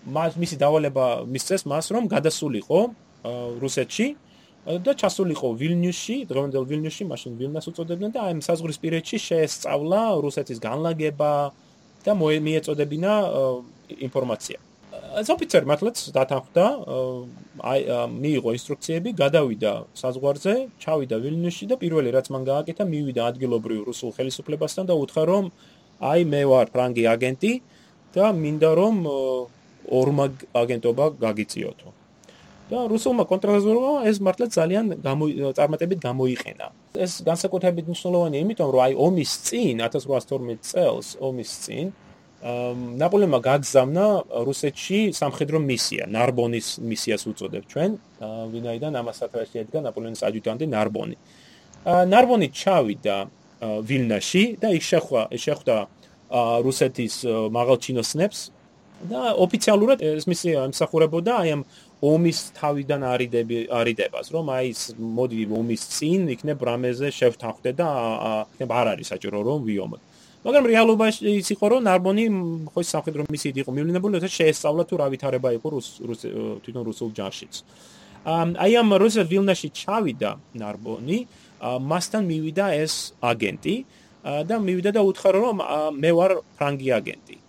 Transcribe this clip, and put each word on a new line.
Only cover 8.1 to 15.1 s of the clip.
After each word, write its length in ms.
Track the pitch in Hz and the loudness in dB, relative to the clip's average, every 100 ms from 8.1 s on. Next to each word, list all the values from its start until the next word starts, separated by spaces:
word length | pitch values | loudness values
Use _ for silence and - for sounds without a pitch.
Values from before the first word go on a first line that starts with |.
და 60 | 247 | -4
აი, 120 | 202 | -4
ამ 80 | 165 | -4
საზღვრისპირეთში 760 | 143 165 165 151 160 165 165 220 | -2 -2 -2 -6 -4 -4 -4 -6
შეესწავლა 840 | - 165 156 - - 147 151 196 226 180 | -2 0 0 -2 -4 -2 0 0 2 0
რუსეთის 440 | 143 139 139 117 | 0 -4 -6 -8
განლაგება 720 | 110 135 165 165 156 143 147 147 143 - _ _ _ _ - | -6 -4 -4 -2 -4 0 2 2 0 -6 _ _ _ _ 0
და 60 | |
მოე-, 280 | 208 156 156 | 2 4 2
მიეწოდებინა, 680 | 151 156 156 147 147 151 185 | 2 0 0 -2 -2 0 2
ა, 300 | 214 190 139 131 127 123 - _ - | 2 2 0 0 -2 -8 -20 _ -10
ინფორმაცია. 640 | 135 135 123 110 - - _ _ - - | -4 -2 -2 -4 -6 -14 _ _ -20 -18
ეს 180 | - | -8